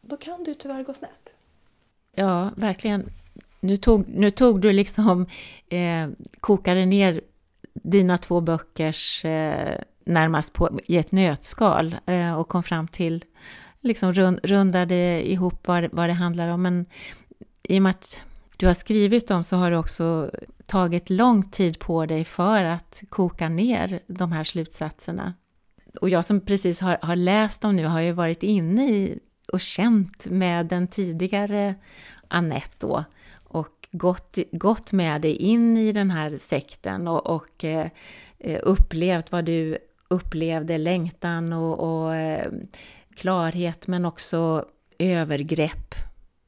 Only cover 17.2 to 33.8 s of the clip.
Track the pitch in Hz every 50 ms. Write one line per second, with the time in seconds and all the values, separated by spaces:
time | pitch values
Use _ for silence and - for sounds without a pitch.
17.2 | _ - - - - - _ _ - - 190 190 196 190 185 - - - - -
18.2 | - - - - - _ _ - 185 185 175 - - - 214 214 208 196 233 233
19.2 | 233 - 190 175 170 - 185 180 180 170 170 165 160 - - - 165 165 165 160
20.2 | 139 - - - - - - - - - 208 190 180 170 175 175 - - 190 185
21.2 | 240 247 233 196 185 - - - 190 170 165 - - - 165 165 160 160 160 156
22.2 | 165 - - - 175 202 220 208 180 160 170 165 - _ - - 202 - - -
23.2 | 185 170 - - 170 160 165 170 220 254 233 - 185 190 185 170 - - 180 185
24.2 | 180 165 170 156 156 - - 170 160 - - - 156 156 - - - - 170 190
25.2 | - 180 180 _ _ _ _ _ _ _ _ _ _ _ - - - 185 180 170
26.2 | 175 - 208 196 196 196 202 196 - 180 170 - 185 180 170 - - 170 170 175
27.2 | 180 185 202 214 220 208 - - - 208 196 175 156 156 170 160 165 175 170 180
28.2 | 170 165 170 170 - 208 214 190 165 165 196 240 277 269 214 202 190 - - -
29.2 | - _ _ _ _ - - 185 - - - - 208 240 226 208 185 - - -
30.2 | - - 180 190 185 180 170 170 165 160 185 180 180 175 - 208 190 175 165 165
31.2 | 180 185 208 202 208 202 208 208 202 202 190 196 - - - - - - - -
32.2 | - - - 175 170 156 123 139 - - - - - 131 - - 160 - _ _
33.2 | - - - - _ _ - 160 151 - _ _